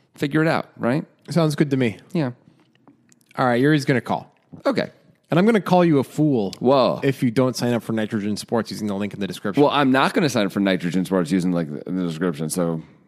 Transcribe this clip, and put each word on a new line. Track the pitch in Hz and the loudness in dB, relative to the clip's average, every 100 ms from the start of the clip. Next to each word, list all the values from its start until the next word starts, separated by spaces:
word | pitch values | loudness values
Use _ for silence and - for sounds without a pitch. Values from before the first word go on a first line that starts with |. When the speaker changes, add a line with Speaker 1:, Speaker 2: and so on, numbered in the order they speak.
| _ - | _ -8
Speaker 1:
Figure | 147 151 | -2 0
it | 160 | 2
out, | 127 - - | 0 -4 -6
right? | 113 143 - _ - | -2 -2 -4 _ -4
Speaker 2:
Sounds | 151 160 147 | 0 0 2
good | 151 | 0
to | 135 | 2
me. | 120 98 - | 0 -2 -8
Speaker 1:
Yeah. | 175 131 120 _ _ _ _ _ _ _ _ _ - | -4 -4 -6 _ _ _ _ _ _ _ _ _ -2
Speaker 2:
All | 131 | 0
right, | 120 | 2
Yuri's | 139 156 | 4 2
gonna | 131 127 | 2 0
call. | - 92 - _ _ 80 - | 0 -6 -6 _ _ -6 -2
Speaker 1:
Okay. | 220 - - _ _ - | -2 -4 -8 _ _ -2
Speaker 2:
And | 151 | 2
I'm | 208 | 4
gonna | 220 | 2
call | - 180 | 4 4
you | 175 143 | 4 2
a | 120 | 0
fool | - 151 127 95 - | 0 0 2 -2 -2
Speaker 1:
Whoa. | 120 139 110 65 | 2 4 4 2
Speaker 2:
if | 139 131 | -2 0
you | 127 | -2
don't | 110 127 120 | 0 0 0
sign | 120 | -2
up | 120 | -2
for | - | -2
Nitrogen | 113 107 110 101 101 | -4 -4 -4 -4 -6
Sports | - 117 104 | -4 -4 -4
using | 95 107 | -6 -6
the | 98 | -4
link | 101 | -6
in | 98 | -6
the | 98 | -8
description. | 90 104 95 | -6 -4 2
Speaker 1:
Well, | 143 | 2
I'm | 139 139 | 4 2
not | 131 156 | 2 2
gonna | - 160 | 2 0
sign | 120 98 | 0 -2
up | |
for | 104 | 0
Nitrogen | 98 92 87 87 | 0 0 0 -2
Sports | 82 95 80 | 0 0 0
using, | 95 87 | 0 0
like, | 87 76 | -2 -4
in | 76 - 92 | -8 -8 -6
the | 87 | -4
description. | 80 90 76 80 | -4 -4 -4 -6
So | 92 85 82 80 - | -2 -2 -4 -8 -20